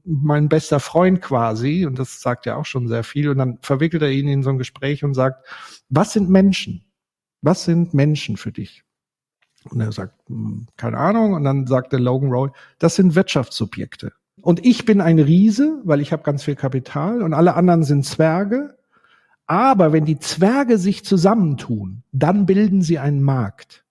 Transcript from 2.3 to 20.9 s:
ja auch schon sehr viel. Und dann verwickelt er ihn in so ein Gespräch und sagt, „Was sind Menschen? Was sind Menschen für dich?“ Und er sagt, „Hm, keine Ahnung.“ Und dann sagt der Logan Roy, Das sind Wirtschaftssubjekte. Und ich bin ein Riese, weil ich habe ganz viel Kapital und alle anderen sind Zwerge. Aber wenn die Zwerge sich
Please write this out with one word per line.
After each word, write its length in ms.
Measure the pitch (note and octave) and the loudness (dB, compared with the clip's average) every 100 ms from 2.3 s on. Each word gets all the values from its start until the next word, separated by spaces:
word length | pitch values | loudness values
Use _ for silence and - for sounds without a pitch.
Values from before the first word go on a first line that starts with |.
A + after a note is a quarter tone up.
| A#2+ A#2 | -6 -6
ja 100 | A#2 | -8
auch 100 | D3+ | -6
schon 220 | C3 A#2+ | -6 -4
sehr 160 | A#2 | -4
viel. 260 | A2+ C#3+ D3 | -6 -4 -2
Und 80 | C3+ | -2
dann 180 | B2+ A2+ | -4 -6
verwickelt 420 | - C3+ D#3+ E3 | -4 -2 -2 0
er 80 | D3 | -2
ihn 160 | C3+ C#3+ | -2 -2
in 160 | C#3 | -2
so 60 | C3+ | -2
ein 80 | C3+ | -4
Gespräch 460 | B2 - C3+ D3 | -6 -8 -6 -4
und 100 | C#3+ | -4
sagt, 320 | C3 C3 C3 - - - - _ | 0 -2 -2 -14 -20 -20 -20 _
„Was 240 | C3 G#3 | 0 0
sind 160 | A3 F#3 | 0 2
Menschen? 560 | F#3+ G3 F#3 - F3+ - _ _ _ _ _ | 4 4 2 -4 -12 -16 _ _ _ _ _
Was 240 | C#3+ F#3 - | -2 0 0
sind 280 | E3+ E3+ | 0 0
Menschen 440 | C#3+ D3 D3 - - | 2 0 0 -6 -10
für 140 | - | -10
dich?“ 320 | - G2 - _ _ _ _ _ _ _ _ - | -12 -14 -16 _ _ _ _ _ _ _ _ -10
Und 120 | A#2+ | -6
er 100 | A2 | -6
sagt, 360 | - - _ - | -6 -12 _ -14
„Hm, 380 | A2 A2 G#2+ A#2 - | -10 -10 -10 -14 -10
keine 200 | A2+ A#2 | -8 -2
Ahnung.“ 360 | D#3 A3+ A3 | 0 0 0
Und 100 | F3 | 0
dann 240 | C#3 C#3 B2+ | 0 -2 0
sagt 260 | B2+ B2 | -2 -2
der 60 | B2+ | -2
Logan 300 | B2 C3 C#3 | 0 0 -2
Roy, 200 | B2 C3+ - - _ | -2 -4 -8 -20 _
Das 160 | E3 - | 0 4
sind 200 | F#3 D#3+ | 4 4
Wirtschaftssubjekte. 1000 | - C#3+ A#2+ - G3+ - C#3 - - - _ _ | 2 -2 -4 -6 -6 -6 -12 -12 -16 -16 _ _
Und 240 | F#3 E3+ B3 | 0 2 2
ich 200 | A3+ - | 2 2
bin 160 | G3+ | 2
ein 180 | E3 D#3+ | 4 4
Riese, 640 | C#3+ F3 G#3+ G#3+ D4+ D4+ | 6 6 4 4 0 -2
weil 160 | G3 C#3+ | -2 -2
ich 140 | C#3+ | 0
habe 100 | D#3 | -4
ganz 200 | - C#3+ | -4 -4
viel 120 | - C#3 | -6 -4
Kapital 680 | C3+ C3 - D3 E3 A#3+ | -4 -4 -6 -6 -4 -4
und 100 | F3 | -2
alle 220 | D3+ F3 F3 | 2 2 4
anderen 280 | F3+ E3+ | 4 4
sind 220 | D3 C#3+ C3+ | 2 0 0
Zwerge. 720 | - D#3+ E3+ G3+ B3 D4 _ _ _ _ _ _ _ - | 0 0 0 -2 -4 -6 _ _ _ _ _ _ _ -4
Aber 460 | F3 C4 G#3+ D#3+ | 0 2 4 4
wenn 120 | D#3+ D3+ | 4 2
die 140 | D3+ | -2
Zwerge 580 | - D#3+ F#3+ C4+ B3+ A3 | -6 0 2 2 2 0
sich 260 | F#3 | 0